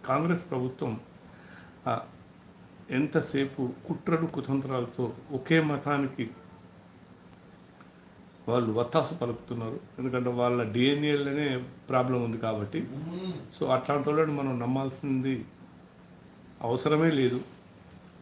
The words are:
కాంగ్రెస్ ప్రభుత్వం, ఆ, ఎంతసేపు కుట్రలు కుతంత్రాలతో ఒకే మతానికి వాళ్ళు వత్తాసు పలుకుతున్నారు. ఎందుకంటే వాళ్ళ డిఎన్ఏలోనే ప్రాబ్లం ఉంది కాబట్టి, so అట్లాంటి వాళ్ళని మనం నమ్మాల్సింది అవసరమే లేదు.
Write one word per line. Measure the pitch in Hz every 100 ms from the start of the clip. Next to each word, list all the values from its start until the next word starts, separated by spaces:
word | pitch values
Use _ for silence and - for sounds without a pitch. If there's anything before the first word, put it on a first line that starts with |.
| -
కాంగ్రెస్ | 135 165 170 -
ప్రభుత్వం, | 131 127 131 135 107 - - - - - - - - -
ఆ, | 117 - - - - - - - - -
ఎంతసేపు | 131 147 160 - 139 135 - 123 - -
కుట్రలు | 170 - 165 165
కుతంత్రాలతో | - 135 135 135 131 120 - 120 - -
ఒకే | 135 - 165
మతానికి | 151 143 147 143 139 139 113 - - - - - - - - - - - - - - - - - - - - - -
వాళ్ళు | 120 113
వత్తాసు | 107 120 160 -
పలుకుతున్నారు. | - 120 113 - 117 113 - - -
ఎందుకంటే | 127 123 123
వాళ్ళ | 120 123 123 110
డిఎన్ఏలోనే | 113 131 143 147 143 139 139 147 127 123 - -
ప్రాబ్లం | 131 127 127
ఉంది | 117 110
కాబట్టి, | 113 107 101 - - 135 160 180 185 160 - -
so | 135
అట్లాంటి | 131 - 143 135
వాళ్ళని | 151 156
మనం | 143 139 123
నమ్మాల్సింది | 120 131 135 135 143 131 131 123 - - - - - - - - - - - -
అవసరమే | 117 123 147 151 165
లేదు. | 143 127 123 - - - - - - - -